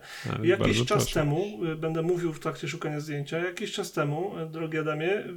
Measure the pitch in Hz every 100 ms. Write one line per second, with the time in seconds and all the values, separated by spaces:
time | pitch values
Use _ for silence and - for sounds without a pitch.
0 | - - 113 107 320 392 - 107 123 -
1 | - 165 147 156 208 214 165 156 160 160
2 | 165 175 170 151 160 147 143 156 156 147
3 | 156 143 139 165 180 175 208 - 190 170
4 | 147 151 196 175 160 160 160 156 151 151
5 | 170 208 -